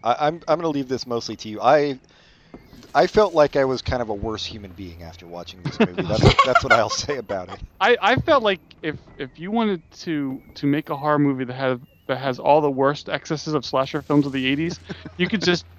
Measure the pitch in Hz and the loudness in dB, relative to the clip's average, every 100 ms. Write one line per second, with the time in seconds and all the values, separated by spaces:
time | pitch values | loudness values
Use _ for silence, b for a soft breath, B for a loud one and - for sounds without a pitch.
0 | 113 123 151 170 - 160 165 143 127 127 | 0 0 0 -2 -2 0 0 -2 -4 -6
1 | 127 120 - 107 110 104 113 151 147 131 | -4 -6 -6 -10 -10 0 4 4 4 -4
2 | _ B B B B B B B - 139 | _ B B B B B B B -2 2
3 | 180 214 208 165 147 147 131 127 - 127 | 4 4 2 4 4 4 0 -2 -4 -4
4 | 113 101 110 107 - 110 101 90 92 85 | -4 -6 -6 -6 -10 -12 -16 -14 -16 -14
5 | 85 82 85 85 87 92 165 - 214 180 | -16 -18 -16 -14 -14 -10 -10 0 0 0
6 | 185 107 - - 539 123 131 117 104 - | -4 4 6 6 4 2 4 4 2 -2
7 | - 139 107 98 90 - - _ 196 240 | -4 -6 -4 -8 -8 -14 -16 _ 2 4
8 | 196 254 - 285 214 190 _ - 156 135 | 2 2 4 2 2 -2 _ -10 -10 -10
9 | - - 135 139 175 226 220 180 _ - | -16 -14 -14 -10 -4 -2 0 -2 _ -14
10 | - 151 139 135 - - 143 143 156 147 | -6 -4 -4 -8 -14 -4 0 0 -2 -4
11 | 147 147 143 131 123 127 135 123 131 _ | 0 2 2 0 -6 -4 -2 -2 -8 _
12 | - 127 135 123 - 147 147 131 135 151 | -6 -4 -2 -2 4 4 4 2 0 0
13 | - 151 - 156 - 151 - 131 135 151 | -6 -8 -4 -6 -4 -4 -2 -2 -2 -4
14 | 139 147 143 135 131 143 165 - B B | 0 2 2 -2 -2 -2 -4 -6 B B
15 | B - 180 214 180 180 - | B -4 -2 0 0 0 -4